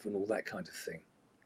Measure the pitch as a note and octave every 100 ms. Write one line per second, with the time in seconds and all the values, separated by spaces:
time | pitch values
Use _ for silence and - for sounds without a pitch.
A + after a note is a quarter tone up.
0 | G#2+ G2+ G2+ - - G2 E2+ - - E2
1 | - - - -